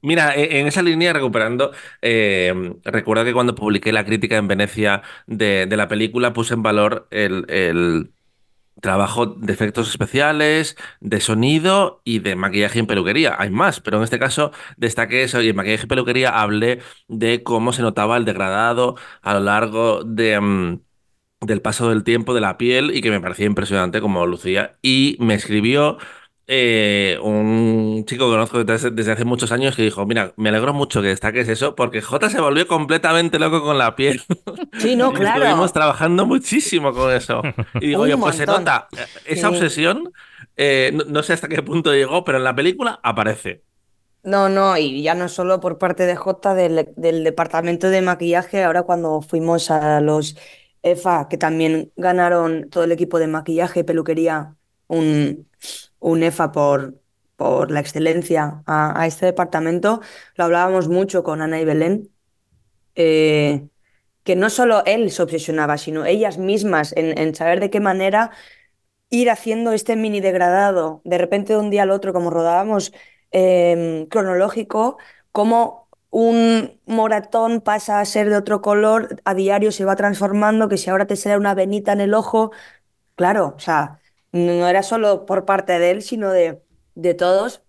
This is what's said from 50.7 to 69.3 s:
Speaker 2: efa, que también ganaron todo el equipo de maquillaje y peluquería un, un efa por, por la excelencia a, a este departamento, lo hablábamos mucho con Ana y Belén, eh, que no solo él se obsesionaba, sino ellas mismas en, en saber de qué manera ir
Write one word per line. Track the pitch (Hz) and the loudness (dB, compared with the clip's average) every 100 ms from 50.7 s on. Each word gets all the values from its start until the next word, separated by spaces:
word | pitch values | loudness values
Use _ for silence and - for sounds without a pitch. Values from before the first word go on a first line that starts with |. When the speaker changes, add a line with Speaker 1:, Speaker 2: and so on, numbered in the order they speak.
| _ | _
Speaker 2:
efa, | 165 175 180 170 143 | -2 0 0 0 0
que | 165 | -2
también | 160 160 160 160 160 - | 0 2 2 0 -4 -4
ganaron | 180 180 175 175 165 160 147 | 0 2 4 2 0 -2 -4
todo | - | -2
el | 170 | 0
equipo | 170 175 175 | 0 0 0
de | 160 | 0
maquillaje | 156 156 160 175 180 | -2 -4 -2 0 -2
y | |
peluquería | 160 165 160 160 165 156 147 - _ _ _ | -2 -2 0 0 0 -2 -6 -16 _ _ _
un, | 165 156 151 147 156 - _ - - - _ | 0 2 2 0 -4 -14 _ -18 -18 -18 _
un | 170 165 | -2 2
efa | 165 165 156 | 0 0 -2
por, | 151 143 139 135 135 _ _ _ | 2 2 2 -2 -14 _ _ _
por | _ 131 135 139 | _ 0 0 0
la | 151 | -2
excelencia | 143 151 160 165 - 160 151 147 - | -4 -2 0 0 0 0 -2 -6 -2
a, | 151 151 160 | 0 0 0
a | 165 | -2
este | 160 185 | 0 -2
departamento, | 180 175 170 160 175 196 220 - - - - | 0 -2 -2 -2 0 0 -2 -6 -20 -20 -4
lo | |
hablábamos | 170 170 180 190 160 | 0 2 2 2 2
mucho | 175 196 190 | 0 0 -2
con | 170 156 | -2 -4
Ana | 156 160 | -4 -2
y | |
Belén, | 160 156 160 202 202 _ _ _ _ _ _ _ _ | 0 2 0 -2 -6 _ _ _ _ _ _ _ _
eh, | - 165 156 156 151 147 143 143 _ _ _ _ _ | 0 2 4 4 4 2 0 -6 _ _ _ _ _
que | - 180 | -2 2
no | 208 | 2
solo | 208 240 214 196 | 2 4 4 2
él | 220 220 | 2 0
se | 151 | 0
obsesionaba, | 170 165 156 156 147 147 | -2 -2 -4 -2 0 -2
sino | 151 156 151 | -4 -4 0
ellas | 202 214 175 | 0 0 -2
mismas | 190 208 208 170 151 - | -2 0 0 0 -2 -2
en, | 165 160 | -2 -2
en | 160 | -2
saber | 156 165 175 | -2 0 0
de | 196 | 0
qué | 208 | 0
manera | 202 190 190 202 226 - - - _ _ _ _ _ | 0 0 2 2 0 -6 -20 -20 _ _ _ _ _
ir | 240 240 | 0 2